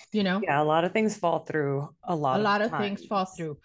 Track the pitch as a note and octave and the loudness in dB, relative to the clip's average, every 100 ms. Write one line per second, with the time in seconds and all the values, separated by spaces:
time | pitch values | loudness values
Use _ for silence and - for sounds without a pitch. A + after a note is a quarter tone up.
0 | - G#3+ G3 F#3+ F#3+ C#3+ D3+ D#3+ F3 A3 | -6 -2 0 0 2 2 4 4 2 2
1 | G#3+ - E3+ D#3+ - D#3 C#3 C#3 D3 - | 0 0 0 0 -2 -2 0 -2 -4 -8
2 | - E3+ C#3+ F#3 G#3 G#3 A3 D#3 G3+ G3+ | -4 -2 0 2 2 2 0 -2 -4 -6
3 | - G3+ F#3+ - D#3+ C#3+ | -4 -2 -2 -6 -8 -10